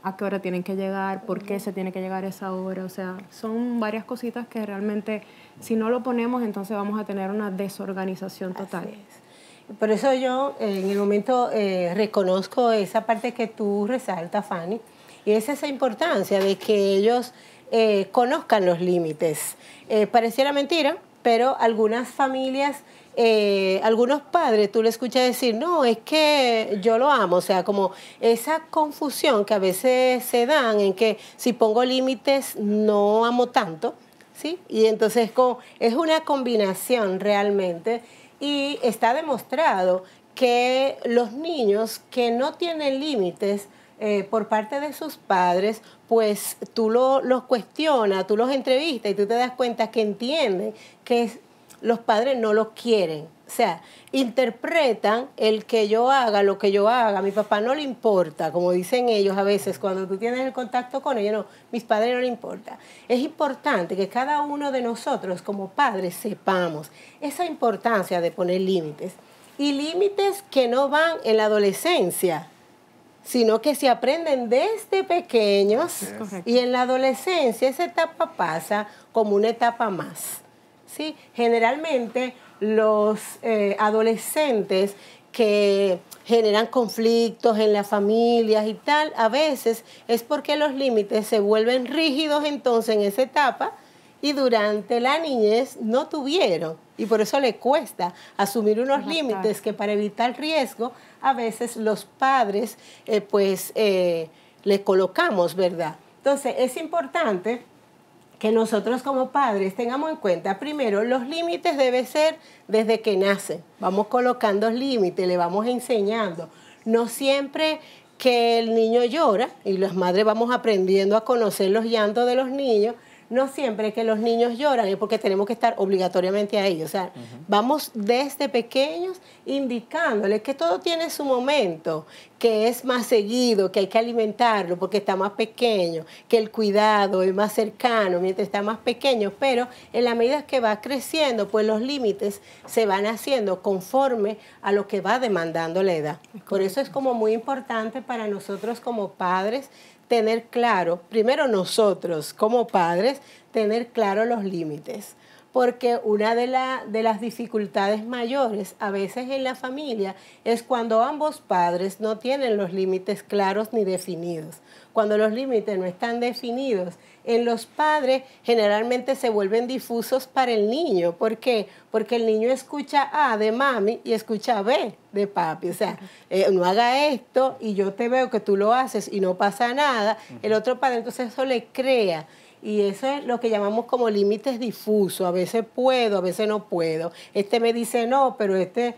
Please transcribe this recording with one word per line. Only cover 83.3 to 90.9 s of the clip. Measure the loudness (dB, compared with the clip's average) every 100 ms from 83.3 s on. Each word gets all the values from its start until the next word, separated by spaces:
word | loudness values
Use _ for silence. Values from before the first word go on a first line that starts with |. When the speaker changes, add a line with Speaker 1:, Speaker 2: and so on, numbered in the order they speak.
| -8
Speaker 2:
eh, | -2 0 0 2
adolescentes | 2 2 2 0 -2 0 2 2 0 0 0 -4 -20 -20 _
que | 0 2 4 4 2 2 0 -6 -20 0
generan | 2 4 2 2
conflictos | 0 -2 0 2 4 2 2 2 4
en | 4
las | 2 2
familias | 0 2 4 4 4 4 2 0
y |
tal, | -4 0 2 0 2
a | 2
veces | 2 0 0 -2 -4 -8 -20 -2
es | -2
porque | 0 -4 -2 0
los | 0
límites | 0 0